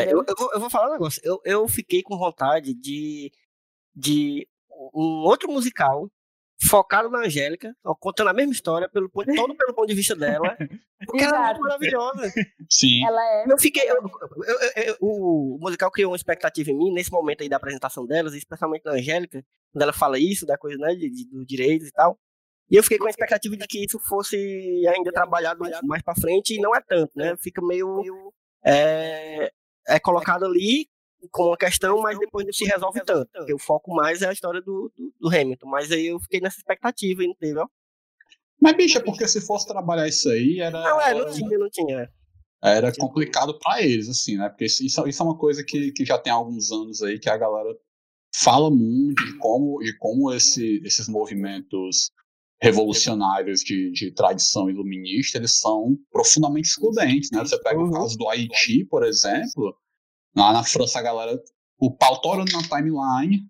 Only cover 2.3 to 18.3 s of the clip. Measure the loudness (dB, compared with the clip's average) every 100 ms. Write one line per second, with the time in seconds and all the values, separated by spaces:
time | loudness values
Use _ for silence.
2.3 | 0 0 0 0 -8 -8 -8 -8 -8 -12
3.3 | _ _ _ _ _ _ -6 2 2 2
4.3 | -2 -8 _ _ -20 -10 -2 -2 2 4
5.3 | 4 2 -4 -4 0 0 0 -4 _ _
6.3 | _ _ -2 4 6 6 2 0 -2 -2
7.3 | -2 -4 -6 -12 -12 -8 -6 -4 0 2
8.3 | 2 0 0 -2 -2 -2 -2 -4 -4 -2
9.3 | 0 0 -2 -2 0 0 0 -2 0 0
10.3 | 0 -2 -4 -10 -12 _ -20 -6 0 2
11.3 | 2 2 0 -4 -2 -2 -2 -4 -6 -6
12.3 | -4 -6 -6 0 4 4 4 2 0 0
13.3 | 0 2 4 4 2 0 0 -2 -12 -16
14.3 | -10 -4 -2 -2 -2 -4 -2 -2 0 2
15.3 | 2 0 -4 -6 -2 -2 2 0 0 -4
16.3 | -2 -2 -2 -2 2 2 0 -2 -2 0
17.3 | -2 -2 -4 -4 -6 -8 -6 -2 0 -2